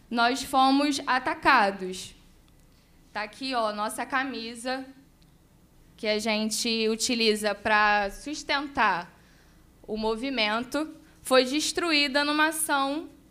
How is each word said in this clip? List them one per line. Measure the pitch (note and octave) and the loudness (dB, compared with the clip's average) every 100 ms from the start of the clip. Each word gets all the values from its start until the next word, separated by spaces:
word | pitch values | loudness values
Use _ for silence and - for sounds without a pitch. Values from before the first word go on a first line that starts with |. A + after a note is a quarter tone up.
| - | -6
Nós | A#3+ A#3 C4+ | 0 2 0
fomos | - C4+ C4+ C4+ D4 C#4+ | 0 4 4 4 2 0
atacados. | - B3+ C4 D#4+ E4+ C4+ G3+ G3 F#3 F#3 - - - _ _ _ _ _ _ _ _ | 0 -2 -2 0 4 6 4 0 -8 -10 -12 -18 -20 _ _ _ _ _ _ _ _
Tá | G#3+ | -12
aqui, | G#3+ - C4+ | -10 -10 -6
ó, | B3+ G#3+ | -2 -2
nossa | G#3 G#3+ B3+ B3 | -2 -6 -6 -4
camisa, | C4+ C4+ A#3 A3+ A#3 B3 C4 C4 - - _ _ _ _ _ _ _ - - | -4 -4 -6 -10 -10 -6 -6 -8 -18 -20 _ _ _ _ _ _ _ -20 -8
que | G#3+ | -4
a | G#3+ | -2
gente | A3 G#3+ A3 G#3+ A#3+ A3+ A3 | 0 0 0 -2 -2 0 0
utiliza | A3 - A#3 A3+ G#3+ G#3+ G3+ | 0 -2 2 2 2 0 -2
pra | A3+ G#3+ G#3 G#3 G3+ | 2 4 4 4 0
sustentar | - - D4+ - C#4+ C#4+ C#4 G#3+ F3 F3 - - - _ - _ _ | -6 -10 -10 -4 -4 -2 0 2 0 -4 -16 -20 -20 _ -20 _ _
o | - G#3+ | -10 -4
movimento, | A3 A3+ C4+ B3+ G#3+ A3 B3 C#4+ D#4 - - - | -2 -2 -4 -2 0 -2 -4 -4 -6 -10 -20 -14
foi | - C4 | 2 4
destruída | B3+ D4 D4+ - F4 D4 C#4+ C4+ | 4 0 -2 -2 0 2 2 2
numa | D4 D4+ D#4 | 0 2 2
ação. | D#4 - C#4+ C#4 D4 - - _ | 0 -2 0 0 -2 -8 -16 _